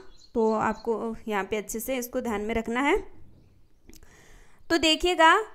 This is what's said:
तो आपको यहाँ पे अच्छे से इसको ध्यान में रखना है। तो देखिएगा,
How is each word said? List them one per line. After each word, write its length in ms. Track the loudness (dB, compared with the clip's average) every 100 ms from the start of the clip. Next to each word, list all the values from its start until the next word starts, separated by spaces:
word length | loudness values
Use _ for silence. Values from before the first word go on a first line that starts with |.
| -8 -20 -6
तो 200 | 0 2
आपको 640 | 2 0 -2 -4 -4 -4 -8 -4
यहाँ 160 | -4
पे 120 | -2 -4
अच्छे 240 | -6 -8
से 180 | -6 -6
इसको 240 | -4 -6
ध्यान 200 | -4 -4
में 140 | -2 -4
रखना 260 | -2 0
है। 180 | 2 0 -2 -14 -20 -20 -20 -20 -20 -20 -20 -20 -20 -20 -20 -20 -20 -16 -2
तो 80 | 2
देखिएगा, 680 | 2 2 2 6 6 6 2